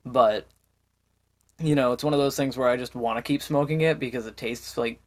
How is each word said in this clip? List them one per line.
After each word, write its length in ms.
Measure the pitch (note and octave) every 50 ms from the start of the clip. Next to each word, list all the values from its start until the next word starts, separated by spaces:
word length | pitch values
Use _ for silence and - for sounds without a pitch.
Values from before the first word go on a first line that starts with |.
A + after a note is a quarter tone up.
| -
But, 420 | B2+ B2 B2+ A#2 G#2+ G#2+ G#2+ - - _ _ _ _ _ _ _ _ _ _ _ _ _ _ _ _ _ _ _ _ _ -
you 160 | E3 D#3 D3+
know, 160 | C#3+ B2+ B2
it's 120 | B2 - -
one 80 | D3+ D3+
of 60 | C#3+
those 160 | C#3 C#3 C3+
things 200 | - C#3 C3+ A#2+
where 120 | B2+ C3 B2
I 80 | A#2+
just 180 | B2 B2 A#2 -
wanna 260 | B2+ A#2+ A#2 A2+ A#2+
keep 200 | A#2+ - C#3+ C#3
smoking 400 | - - D3+ C#3+ C#3+ C#3+ D#3 D#3+
it 180 | D#3+ D#3+ D#3 -
because 280 | C3+ B2 A#2+ B2 A2
it 100 | A2+ -
tastes 400 | - B2+ A2+ A#2+ - - - -
like 240 | - A#2+ A#2 A#2 - _